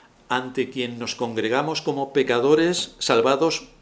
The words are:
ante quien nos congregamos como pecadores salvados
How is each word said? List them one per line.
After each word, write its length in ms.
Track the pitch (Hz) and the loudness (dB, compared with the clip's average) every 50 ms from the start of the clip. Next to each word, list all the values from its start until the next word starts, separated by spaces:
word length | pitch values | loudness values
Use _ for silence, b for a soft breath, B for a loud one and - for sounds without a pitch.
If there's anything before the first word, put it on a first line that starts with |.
| B B B _ _ _ | B B B _ _ _
ante 400 | 127 127 127 131 131 135 123 - | -2 -2 -2 -4 -4 -4 -4 -4
quien 280 | - 131 123 120 120 117 | -4 -6 -6 -6 -6 -8
nos 160 | 117 104 - | -8 -8 -4
congregamos 680 | - 127 117 113 110 104 110 120 135 147 156 156 147 | -4 -6 -4 -2 -2 -2 0 0 0 0 -2 -6 -4
como 320 | - 160 143 139 139 135 - | -4 -4 -4 -4 -6 -2 0
pecadores 800 | 143 127 123 120 120 120 139 151 160 165 175 180 175 - - - - | 0 2 2 2 2 4 4 4 4 4 2 0 -2 -4 -8 -8 -8
salvados 720 | - - 131 117 117 131 139 135 160 165 156 - - - - _ | 0 2 2 4 4 4 4 4 2 0 0 -2 -8 -14 -20 _